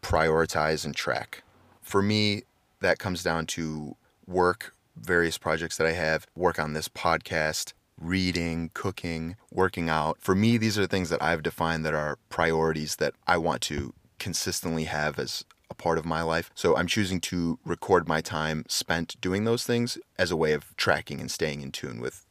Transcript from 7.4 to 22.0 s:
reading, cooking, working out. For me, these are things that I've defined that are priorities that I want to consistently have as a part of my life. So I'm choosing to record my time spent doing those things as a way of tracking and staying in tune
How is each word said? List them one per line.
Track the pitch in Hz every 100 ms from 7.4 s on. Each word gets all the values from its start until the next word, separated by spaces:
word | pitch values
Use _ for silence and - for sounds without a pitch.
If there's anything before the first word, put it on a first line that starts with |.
| 78 78 - - _ -
reading, | 82 92 92 87 85 82 82
cooking, | - 98 - 85 80 80 - _
working | 90 92 - 82
out. | 78 78 -
For | - 95
me, | 110 117
these | 110 104
are | 92
things | 95 82
that | 82
I've | 76 82
defined | 80 - 82 80
that | 78
are | 78 76 73 _
priorities | - 82 80 80 78 76 -
that | 73 - -
I | 87
want | 82 65
to | - 71 69 - _ -
consistently | 95 - - - 87 82
have | 78 78 76 73
as | 65 - - - _
a |
part | - 85 82
of |
my | 80 80
life. | 82 82 -
So | - 87 76
I'm | 92
choosing | 110 92 92
to | - 90 85 80
record | - 85 - 90 85
my | 78
time | - 78 78 78 -
spent | - - 82 82 -
doing | 92 98
those | 113 120
things | - 120 120 - - -
as | 90
a | 82
way | 78
of | 76 - -
tracking | - 73 - 71
and | -
staying | - 78 73
in | 67
tune | - 69 57